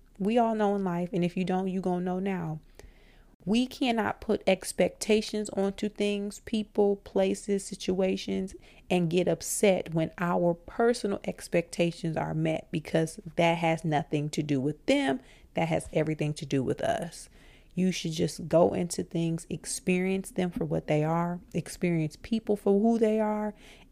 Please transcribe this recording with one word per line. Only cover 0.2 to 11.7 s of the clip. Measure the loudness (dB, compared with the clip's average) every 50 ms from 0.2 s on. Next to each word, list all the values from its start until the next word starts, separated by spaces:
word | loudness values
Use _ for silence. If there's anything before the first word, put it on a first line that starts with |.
| 0 2 4 4
all | 4 4 4
know | 2 2 2 2
in | 2 0
life, | 0 0 -2 -2 -2 0
and | 0 0
if | 0 0 -2
you | -2
don't, | 0 0 0 0 -2
you | -2 -2
gonna | 0 0 0 0 0
know | -2 -2 -2
now, | -2 -2 -2 -2 -4 -4 -6 -8 -10 -16 -20 -20 -20 -20 -20 -20 -20 -20 -20 -20 -20 -20 -20 -10 -2 0
we | 2 2 2 0
cannot | -2 -2 0 0 2 2 0 0 -2 -4
put | 0 0 0 0 2 2
expectations | 0 0 0 -4 0 2 2 2 0 -2 0 2 2 2 2 0 -4 -4 -4 -4
onto | -2 -2 -2 -2 -2 -2 -4 -4
things, | -2 0 0 0 0 -2 -4 -6 -8 -12 -10
people, | -4 -4 -4 -4 -2 0 2 2 2 2
places, | 0 -4 -4 0 2 2 2 0 -2 -2 -2 -2 -2 -2
situations, | -6 -12 -8 -4 -2 0 0 2 0 0 -2 -4 -4 -4 -4 -4 -6 -8 -14 -20 -20 -20 -12 -4 0
and | 2 2 2 2
get | 2 2 2 2
upset | 0 0 -2 -6 -2 2 4 4 4 4 0 -2 -2
when | -2 -2 -2 -4 -4
our | -2 0 0 2 2 2 0
personal | 0 -4 -8 -2 2 2 2 2 2 0 -4 -4 -4 -4
expectations | -6 -8 -8 -6 -2 0 0 0 0